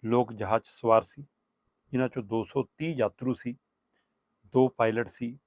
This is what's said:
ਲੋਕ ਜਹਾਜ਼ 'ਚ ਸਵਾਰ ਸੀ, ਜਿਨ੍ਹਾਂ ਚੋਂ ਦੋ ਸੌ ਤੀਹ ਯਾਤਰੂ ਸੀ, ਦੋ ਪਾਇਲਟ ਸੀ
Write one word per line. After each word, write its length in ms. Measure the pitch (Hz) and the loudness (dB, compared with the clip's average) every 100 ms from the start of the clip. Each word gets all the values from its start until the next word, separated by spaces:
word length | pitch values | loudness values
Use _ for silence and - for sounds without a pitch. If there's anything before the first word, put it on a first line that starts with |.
ਲੋਕ 280 | 110 120 117 | 2 2 0
ਜਹਾਜ਼ 300 | 110 98 110 | -4 -2 -2
'ਚ 60 | - | -2
ਸਵਾਰ 340 | - 117 113 | -6 4 4
ਸੀ, 200 | 110 - 143 _ _ _ _ _ _ | 4 -18 -20 _ _ _ _ _ _
ਜਿਨ੍ਹਾਂ 160 | 127 127 | -4 -2
ਚੋਂ 140 | 135 | -6
ਦੋ 220 | 101 113 | -6 -6
ਸੌ 200 | 101 139 127 _ | -4 -6 -8 _
ਤੀਹ 200 | 160 143 | -8 -2
ਯਾਤਰੂ 380 | 107 _ 123 | -4 _ -6
ਸੀ, 220 | 120 123 123 _ _ _ _ _ _ _ _ _ | -6 -8 -12 _ _ _ _ _ _ _ _ _
ਦੋ 220 | 127 127 | 2 2
ਪਾਇਲਟ 400 | - 113 110 117 | 4 0 0 -4
ਸੀ 300 | - 120 131 | -6 -10 -10